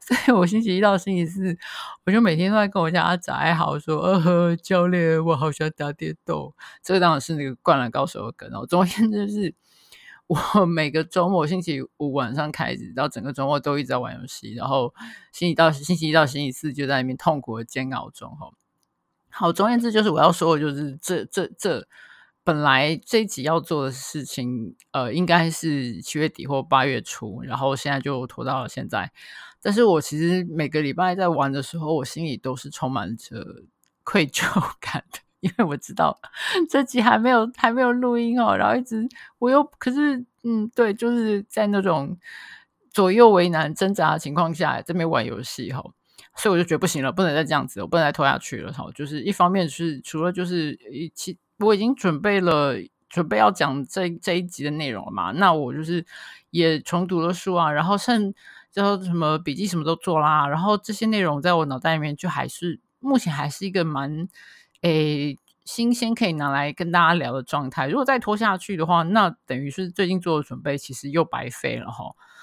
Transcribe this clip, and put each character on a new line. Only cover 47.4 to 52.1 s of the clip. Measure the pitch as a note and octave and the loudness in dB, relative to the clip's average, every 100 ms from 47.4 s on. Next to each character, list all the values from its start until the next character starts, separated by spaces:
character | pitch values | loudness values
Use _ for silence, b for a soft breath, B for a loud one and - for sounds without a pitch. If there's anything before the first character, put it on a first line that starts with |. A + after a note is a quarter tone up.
这 | D3+ | 0
样 | D3 | 0
子， | C#3 G3 | -2 -8
我 | E3+ | -2
不 | E3+ | 2
能 | |
再 | D3+ | 2
拖 | D3+ C#3 | 2 2
下 | C3+ | 0
去 | - - | -4 -10
了 | - | -10
吼。 | C#3 - | -10 -12
就 | - C#3+ | -10 -10
是 | D3+ | -6
一 | D#3 | -2
方 | F#3+ F3 | 2 4
面 | F#3+ E3 | 2 -2
是， | - E3+ C3+ | -4 -6 -6
除 | - D#3 | -8 -4
了 | F3 | -2
就 | F3+ | -2
是， | F3+ F3 D3+ - G#2+ | -2 -2 -2 -6 -12
一， | C3+ E3 | -10 -10
其， | - - E3+ _ - | -10 -12 -12 _ 0
我 | G#3 | 2
已 | G3+ | 4
经 | A3+ | 2
准 | C4+ F#3+ | 0 0